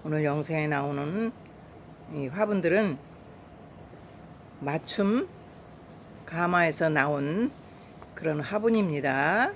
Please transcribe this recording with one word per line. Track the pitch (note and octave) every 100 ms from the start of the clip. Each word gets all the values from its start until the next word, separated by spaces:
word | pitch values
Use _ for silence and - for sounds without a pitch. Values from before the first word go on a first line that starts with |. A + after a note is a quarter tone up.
오늘 | D#3 D3+
영상에 | D3+ D3 D3 D#3 D3+
나오는 | C#3+ C#3+ C#3+ D3 F#3+ A3+ - - - - - - - -
이 | D3+ C3+
화분들은 | E3 G#3 G3+ E3+ F#3+ G#3 C3+ - - - - - - - - - - - - - - - -
맞춤 | C#3 D#3+ - - G3 A#3 F#4 - - - - - - - - - -
가마에서 | D#3+ F3 F3+ E3 D3+ D#3+
나온 | D3+ C#3+ C#3+ C#3 F3 B3 - - - - - - -
그런 | D#3+ D3+
화분입니다. | D3 G#3 A3+ A3+ F#3+ D3 C#3 C3 D3 G3 C4+